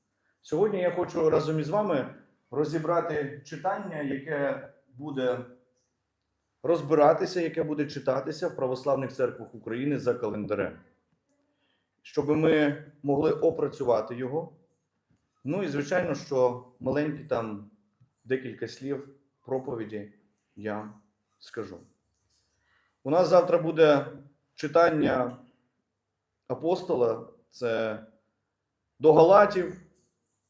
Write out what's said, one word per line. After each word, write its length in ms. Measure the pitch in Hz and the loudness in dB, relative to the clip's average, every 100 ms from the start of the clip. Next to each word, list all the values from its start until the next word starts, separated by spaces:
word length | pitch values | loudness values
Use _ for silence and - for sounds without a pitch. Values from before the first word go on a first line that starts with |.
| _ _ _ _ | _ _ _ _
Сьогодні 400 | - 156 208 202 | -6 0 0 2
я 100 | 180 | 0
хочу 380 | 170 175 170 160 | 0 -4 0 2
разом 300 | 156 147 156 | 2 2 -2
із 100 | 147 | 0
вами 460 | 202 208 151 123 - - _ _ | 0 0 0 -2 -10 -20 _ _
розібрати 920 | 127 147 160 156 170 160 151 139 - - | -2 -2 -2 0 0 0 -4 -4 -8 -14
читання, 560 | 156 175 208 190 156 | -8 -4 -4 -6 -8
яке 720 | 143 139 147 147 139 127 - - _ 120 | -6 -6 -6 -4 -2 -4 -10 -20 _ -16
буде 480 | 147 135 127 120 120 - _ _ _ _ _ _ _ _ _ _ | -10 -2 -2 -2 -6 -20 _ _ _ _ _ _ _ _ _ _
розбиратися, 800 | 135 170 143 156 147 165 185 185 | -2 0 2 6 6 6 0 -2
яке 220 | 165 160 | -4 -4
буде 220 | 151 147 147 | -4 -4 -4
читатися 600 | 147 - 131 143 151 175 | -4 -2 -2 -4 -6 -6
в 80 | - | -4
православних 560 | 131 127 143 135 131 | -4 -2 0 0 -2
церквах 440 | - 123 110 110 113 | -2 -4 -4 -14 -14
України 440 | 110 117 139 135 | -8 -4 -2 -2
за 140 | 107 | -2
календарем, 680 | 120 110 104 101 104 95 - - _ _ _ _ _ _ _ _ _ _ _ | -2 -4 -6 -4 -2 -2 -6 -20 _ _ _ _ _ _ _ _ _ _ _
щоб 280 | - - 139 | -6 -4 0
ми 560 | 151 156 156 147 147 - - | 2 4 4 2 -2 -10 -10
могли 280 | 143 139 156 | -2 0 0
опрацювати 840 | - 165 160 143 - 123 113 107 120 | 2 0 0 -4 -2 0 0 0 -8
його. 380 | 127 147 175 - _ _ _ _ _ _ _ _ | -6 -6 -8 -16 _ _ _ _ _ _ _ _
Ну 200 | 127 175 | -8 -4
і, 40 | 185 | -4
звичайно, 480 | 143 143 180 - 147 | -4 -2 -2 -2 -6
що 520 | - 131 123 123 - _ | -4 0 0 0 -10 _
маленькі 440 | 127 139 151 147 | -4 -2 -2 -6
там 460 | - 123 110 101 104 _ _ _ _ _ | -4 -4 -4 -10 -14 _ _ _ _ _
декілька 440 | 117 131 131 107 113 | -6 -6 -4 -10 -12
слів 420 | - 135 135 - - _ _ - | -10 -8 -8 -10 -20 _ _ -6
проповіді 680 | 131 135 120 107 107 101 - _ _ _ - | -6 -6 -8 -8 -10 -12 -18 _ _ _ -12
я 380 | 104 104 107 - _ _ _ _ | -8 -6 -8 -16 _ _ _ _
скажу. 380 | - - 104 92 - _ _ _ _ _ _ _ _ _ _ _ | -14 -12 -12 -14 -20 _ _ _ _ _ _ _ _ _ _ _
У 60 | 131 | 0
нас 180 | 160 185 | 2 6
завтра 300 | 185 175 170 | 6 6 2
буде 500 | 156 160 156 139 131 - - _ _ - | 0 4 6 6 2 -10 -20 _ _ -10
читання 840 | 151 156 170 156 139 131 123 120 - _ _ _ _ _ _ _ _ _ - | 0 4 4 4 2 2 -2 -6 -18 _ _ _ _ _ _ _ _ _ -8
апостола, 800 | 120 160 180 - 127 117 113 - - _ | -4 -2 -2 -2 0 2 0 -8 -20 _
це 500 | - 120 113 110 110 - _ _ _ _ _ _ _ _ _ | -8 -4 -2 -2 -6 -12 _ _ _ _ _ _ _ _ _
до 140 | 151 | 6
Галатів, 680 | 156 165 196 202 185 170 - - _ _ _ _ _ _ | 8 10 8 8 2 -4 -8 -20 _ _ _ _ _ _